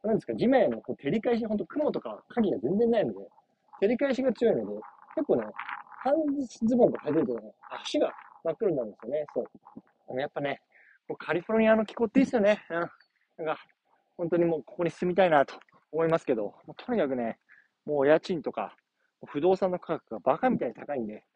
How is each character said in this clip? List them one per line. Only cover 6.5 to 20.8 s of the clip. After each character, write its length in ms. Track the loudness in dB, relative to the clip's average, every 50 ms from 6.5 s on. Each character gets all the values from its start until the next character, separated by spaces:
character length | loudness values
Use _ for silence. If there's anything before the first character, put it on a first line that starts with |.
| -6 -2 0
ズ 120 | 2 4
ボ 100 | 6 4
ン 60 | 4 4
と 40 | 0
か 100 | -4 0
履 20 |
い 20 | 0
て 40 | 0
る 80 | 0
と 60 | 0 -4
ね、 180 | -6 -8 -14 -20 _ -16 -14 -14 -12 -10
足 160 | -4 0 0
が 140 | 0 0 -2 -10 -20 -20 -20 -8 _
真 80 | -6 -4
っ 20 |
黒 160 | _ -2 0
に 60 | 0
な 60 | -2 -4
る 40 |
ん 40 | -6
で 60 | -10 _
す 40 | -8
よ 60 | -6
ね。 140 | -6 -6 -6 -4 -6
そ 100 | -6 -6 -6 _ -20 _ -20 -20 -20 _ _ _ _ _ -8 -6
う。 60 | -6
や 60 | -6
っ 20 | -6 _
ぱ 60 | -6
ね、 220 | -4 -4 -6 -6 _ _ _ -20 -20 _ _ _ _
こ 100 | -12 -12
う 20 |
カ 160 | -10 -6 -4 -4
リ 80 | -4
フ 100 | -2 0
ォ 40 | 0
ル 40 | 2 4
ニ 40 |
ア 80 | 6 4
の 100 | 4 2
気 80 | -2 -2
候 120 | -4 -4
っ 40 | 2
て 120 | 4 4
い 20 | 4
い 20 |
っ 40 | 4
す 60 | 2
よ 60 | 4
ね。 220 | 4 4 4 2 -2 -6
う 40 | -4
ん。 720 | -4 -4 -4 -8 _ _ _ _ _ _ _ _ -8 -6
な 80 | -6 -6
ん 20 |
か、 40 | -6 -10 _ _ _ _ _ _ _ _ _ _
本 140 | -6 -4 0
当 80 | 2
に 80 | 2 2
も 120 | 2 2
う 60 | -2 -4
こ 140 | -10 -6
こ 60 | -4 -4
に 60 | -4
住 160 | -2 -2 -2 0
み 60 | 4
た 100 | 4 4
い 40 | 6
な 160 | 6 4 4
と 100 | 2 -2 -18 -20 _ _ _ _ _
思 140 | -2 0 2
い 20 |
ま 100 | 2 2 0
す 60 | 2
け 100 | 0 0
ど、 80 | 0 -2
も 100 | -6 -8 -14 _ -20
う 40 | -20
と 160 | -16 -6 -4 0
に 60 | 0
か 100 | 0 0
く 80 | 0
ね、 200 | -2 -4 -6 -6 _ _ _ -20 -20 _ _ _ _ _
も 140 | -4 0 2
う 80 | 6
家 100 | 6 6 4
賃 200 | 4 -2 -4 -4
と 120 | -4 -6 -6
か、 240 | -6 -8 -8 -10 _ _ _ _ _ _ _ _ _ -20
不 160 | -8 -4 0
動 160 | 2 2 4
産 140 | 4 0 -2
の 80 | -2 -4
価 200 | -4 -6 -6 -6
格 160 | _ _ -12
が 40 | -2
バ 180 | 0 0 2
カ 120 | 2 2 0
み 80 | 2
た 80 | 0 -2
い 40 | -4
に 60 | -6
高 200 | -8